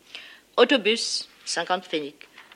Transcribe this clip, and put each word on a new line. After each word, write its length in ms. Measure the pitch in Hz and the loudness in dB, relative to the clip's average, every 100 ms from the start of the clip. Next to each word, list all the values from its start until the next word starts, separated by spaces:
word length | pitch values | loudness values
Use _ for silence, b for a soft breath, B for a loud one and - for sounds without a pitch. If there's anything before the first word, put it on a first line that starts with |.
| B B B B B - | B B B B B 4
Autobus, 720 | - 277 196 226 - - - - - | 6 4 2 0 -2 -6 -8 -12 -8
cinquante 380 | - 170 185 | -4 -2 -2
pfennigs. 300 | 185 160 143 - - B B | -2 -6 -6 -12 -20 B B